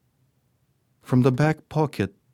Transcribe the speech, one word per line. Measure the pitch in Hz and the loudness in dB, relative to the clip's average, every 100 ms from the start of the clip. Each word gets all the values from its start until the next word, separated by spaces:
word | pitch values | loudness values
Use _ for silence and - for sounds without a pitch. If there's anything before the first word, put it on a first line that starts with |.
| _ _ _ _ _ _ _ _ _ _ | _ _ _ _ _ _ _ _ _ _
From | - 127 | -2 2
the | 131 | 2
back | 127 151 151 - | 2 0 -2 -6
pocket, | 156 151 - 98 - _ | -4 -2 -2 -6 -8 _